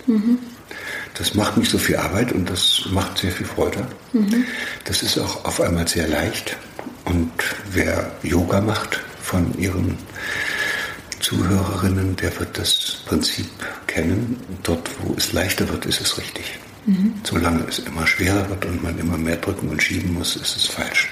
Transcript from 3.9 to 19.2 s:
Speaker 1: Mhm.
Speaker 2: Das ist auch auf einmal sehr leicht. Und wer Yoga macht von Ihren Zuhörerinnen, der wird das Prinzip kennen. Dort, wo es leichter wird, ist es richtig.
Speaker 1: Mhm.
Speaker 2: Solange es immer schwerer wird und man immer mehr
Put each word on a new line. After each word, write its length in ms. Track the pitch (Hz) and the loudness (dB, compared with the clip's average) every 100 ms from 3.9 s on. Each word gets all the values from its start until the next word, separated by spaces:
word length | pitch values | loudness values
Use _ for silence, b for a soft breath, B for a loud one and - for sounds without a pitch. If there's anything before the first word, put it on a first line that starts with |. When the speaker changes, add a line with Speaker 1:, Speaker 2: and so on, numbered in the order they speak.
| - - | -8 -2
Speaker 1:
Mhm. 320 | 233 202 233 254 B B B - | 2 4 4 2 B B B -2
Speaker 2:
Das 160 | - | 0
ist 140 | - - | 2 0
auch 260 | - - - | 0 -2 -2
auf 160 | - | 2
einmal 260 | - 85 82 | 2 2 2
sehr 200 | 85 80 | 2 2
leicht. 480 | 76 82 - - - - - - - - | 2 0 -2 -6 -8 -12 -12 -12 -8 0
Und 260 | 87 82 - - - 101 | 2 0 -2 -4 -4 -4
wer 400 | 90 82 85 - - | 0 2 0 -2 -4
Yoga 380 | - 85 87 98 | 2 2 4 4
macht 380 | 110 104 - - - - | 2 0 -2 -4 -6 -10
von 360 | - 92 85 - | -2 2 2 2
Ihren 400 | 92 92 95 85 - B B B B B B B B B - - | 0 2 0 -2 -6 B B B B B B B B B -10 -4
Zuhörerinnen, 960 | - 104 90 98 95 95 95 95 95 92 | -2 2 4 4 2 2 2 4 2 0
der 200 | 85 - | -2 -2
wird 180 | 82 - | -4 -2
das 400 | - - - - - | 0 0 0 -6 0
Prinzip 400 | 82 - - 95 - B B - | 2 2 -2 -6 -8 B B -4
kennen. 500 | - 80 104 120 127 - 90 | 0 2 2 0 -4 -6 -6
Dort, 260 | - 82 - - | -2 -2 -2 -4
wo 100 | - - | -2 0
es 180 | - | 0
leichter 340 | 85 92 - 92 | 0 0 0 0
wird, 160 | 85 - | 0 -2
ist 160 | - | 0
es 160 | - - | 0 -2
richtig. 280 | - - - - - - 220 | -6 -8 -8 -10 -14 -4 2
Speaker 1:
Mhm. 280 | 185 214 226 | 4 4 2
Speaker 2:
Solange 420 | - 87 85 82 - | 0 2 4 2 0
es 120 | - | -4
immer 260 | - 82 80 | -6 -2 0
schwerer 420 | - 90 101 95 | 2 4 4 2
wird 160 | 92 87 | -2 -2
und 180 | 87 | -2
man 140 | 85 85 | -2 0
immer 180 | 82 | 0
mehr 200 | 80 | 0